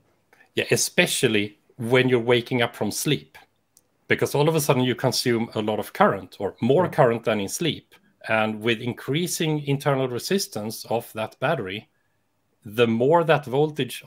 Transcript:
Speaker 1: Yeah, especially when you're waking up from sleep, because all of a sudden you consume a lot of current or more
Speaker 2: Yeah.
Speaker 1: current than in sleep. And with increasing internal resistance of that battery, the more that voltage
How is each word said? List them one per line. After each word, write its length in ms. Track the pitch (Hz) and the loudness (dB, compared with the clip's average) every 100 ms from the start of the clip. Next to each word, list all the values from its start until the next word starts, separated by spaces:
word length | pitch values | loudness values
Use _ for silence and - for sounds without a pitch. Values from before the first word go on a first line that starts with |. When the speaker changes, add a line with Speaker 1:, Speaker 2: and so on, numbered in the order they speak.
| _ _ _ _ _ - | _ _ _ _ _ -6
Speaker 1:
Yeah, 100 | - | 0
especially 840 | 117 - - 175 - 123 107 104 - _ - | 0 2 0 0 2 2 2 -2 -8 _ -10
when 320 | 117 127 127 | 2 2 4
you're 100 | 123 | 2
waking 420 | 117 120 117 131 | 4 2 2 0
up 140 | 113 - | 0 -2
from 160 | 104 | -6
sleep, 460 | - 156 139 - - _ _ _ _ _ _ - | -2 -2 -2 -4 -20 _ _ _ _ _ _ -2
because 260 | 113 120 139 | 0 0 2
all 140 | 151 | 2
of 60 | 160 | 2
a 40 | |
sudden 240 | 151 135 | 2 2
you 120 | 127 117 | 2 0
consume 540 | 127 - 127 117 113 113 | 0 0 0 0 -2 -4
a 60 | |
lot 180 | 110 107 | -4 -4
of 140 | - | -4
current 420 | - 196 98 90 - | 0 2 0 -8 -8
or 180 | 98 - | -8 -2
more 240 | 117 156 | 2 4
Speaker 2:
Yeah. 80 | 175 | 2
Speaker 1:
current 320 | 170 127 113 | 4 2 2
than 160 | 123 107 | 0 -2
in 80 | 95 | -4
sleep. 480 | - 165 - - _ _ _ - | -4 -4 -4 -10 _ _ _ -2
And 320 | 110 110 107 | 0 0 -2
with 220 | 113 113 | -2 -2
increasing 840 | 120 - - 147 175 - 160 151 143 | -4 -6 -4 -4 -4 -2 -2 -2 -2
internal 440 | 139 147 135 127 | -2 0 0 -2
resistance 720 | 120 - 196 - 110 107 - - | -4 -4 -4 -4 -8 -8 -10 -6
of 200 | 113 - | -6 -6
that 260 | 110 110 - | -8 -8 -4
battery, 480 | 135 156 95 104 - _ _ _ _ _ _ _ 107 | -4 -2 -6 -10 -12 _ _ _ _ _ _ _ -6
the 200 | 107 117 | 2 2
more 380 | 113 131 170 | 4 4 4
that 220 | 160 143 117 | 4 2 2
voltage 580 | 135 156 151 - - | -2 -2 -2 -8 -8